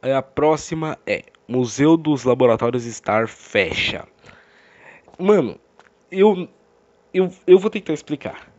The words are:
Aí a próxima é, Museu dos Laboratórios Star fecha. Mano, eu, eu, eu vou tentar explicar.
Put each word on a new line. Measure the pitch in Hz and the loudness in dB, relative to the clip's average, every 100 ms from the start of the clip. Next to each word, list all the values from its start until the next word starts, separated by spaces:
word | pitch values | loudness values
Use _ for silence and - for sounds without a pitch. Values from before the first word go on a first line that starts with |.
Aí | 127 | -2
a | 135 | -4
próxima | 131 - 151 156 - 160 156 - - | -4 -2 0 0 -4 -8 -8 -10 -6
é, | 101 - _ - | -6 -6 _ -6
Museu | 123 123 120 147 165 | -4 -4 0 4 4
dos | 156 143 | 2 -2
Laboratórios | 123 123 127 113 120 123 | 0 2 2 2 0 -4
Star | 117 110 - 107 113 | -8 -10 -2 -2 -2
fecha. | - - 104 98 - - - - _ - - _ _ _ _ - - _ _ | -8 -6 -2 -2 -4 -6 -8 -14 _ -20 -20 _ _ _ _ -20 -20 _ _
Mano, | 185 208 123 - _ _ _ _ _ | 2 2 2 -6 _ _ _ _ _
eu, | 190 208 185 175 _ _ _ _ _ _ | 2 2 2 -6 _ _ _ _ _ _
eu, | 180 185 180 - | -2 -2 -4 4
eu | 185 | 4
vou | 202 | 4
tentar | 214 - | -6 -8
explicar. | 151 - 151 - - - | -8 -6 -10 -10 -14 -20